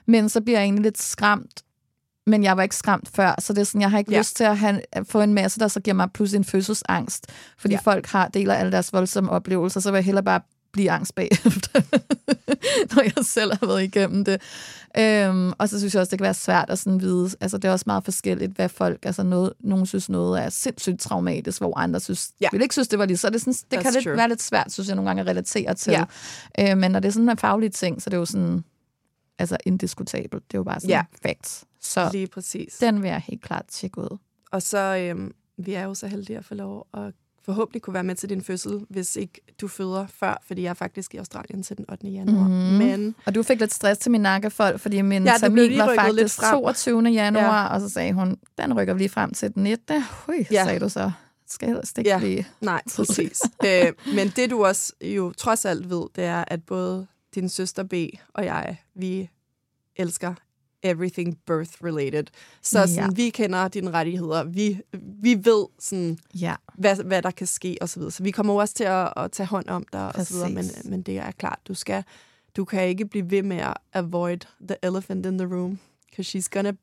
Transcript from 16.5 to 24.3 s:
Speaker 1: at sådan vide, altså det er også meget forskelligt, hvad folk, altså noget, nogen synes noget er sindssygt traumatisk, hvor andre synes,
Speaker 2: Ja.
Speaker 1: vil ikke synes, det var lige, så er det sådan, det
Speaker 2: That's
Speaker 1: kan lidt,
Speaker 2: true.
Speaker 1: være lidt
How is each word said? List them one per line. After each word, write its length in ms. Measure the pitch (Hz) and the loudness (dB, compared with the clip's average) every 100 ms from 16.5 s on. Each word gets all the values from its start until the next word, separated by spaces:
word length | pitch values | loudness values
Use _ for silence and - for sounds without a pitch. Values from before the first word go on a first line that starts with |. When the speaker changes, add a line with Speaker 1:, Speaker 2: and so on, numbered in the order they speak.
| 180 - | 2 2
Speaker 1:
at 100 | 190 | -2
sådan 220 | 196 185 | 0 2
vide, 280 | 185 180 180 190 | 2 0 0 -2
altså 160 | 190 196 | -4 0
det 100 | 190 | 0
er 40 | |
også 120 | 185 214 | 0 0
meget 160 | 202 | -2
forskelligt, 480 | 190 190 196 180 190 | -2 -4 -2 -2 -2
hvad 180 | 190 185 | -2 -2
folk, 360 | - 180 175 - | 0 -2 -2 -4
altså 180 | 185 | -2
noget, 300 | 190 180 185 - | 0 2 0 -2
nogen 260 | 202 190 185 | 0 2 2
synes 240 | 196 - | -2 -2
noget 340 | 185 175 180 | 0 0 0
er 60 | - | -2
sindssygt 500 | - 262 - - 90 | -4 -6 -4 -4 -4
traumatisk, 600 | - 95 90 82 85 92 | -2 -2 0 -2 -4 -4
hvor 160 | 90 - | -4 -2
andre 200 | 85 87 | -2 -2
synes, 300 | - 180 - - | -4 -6 -8 0
Speaker 2:
Ja. 60 | 196 | 0
Speaker 1:
vil 100 | 202 | 2
ikke 120 | 269 | 2
synes, 140 | - 247 | 2 0
det 120 | 208 | 2
var 60 | 196 | 2
lige, 120 | 175 | 2
så 100 | 208 | 0
er 40 | |
det 100 | 233 | 0
sådan, 120 | 254 | -2
det 240 | 254 - 247 | -4 -4 -2
Speaker 2:
That's 40 | |
Speaker 1:
kan 120 | 254 | 2
lidt, 100 | 247 | 2
Speaker 2:
true. 140 | 233 185 | 2 2
Speaker 1:
være 120 | |
lidt 120 | 233 | 2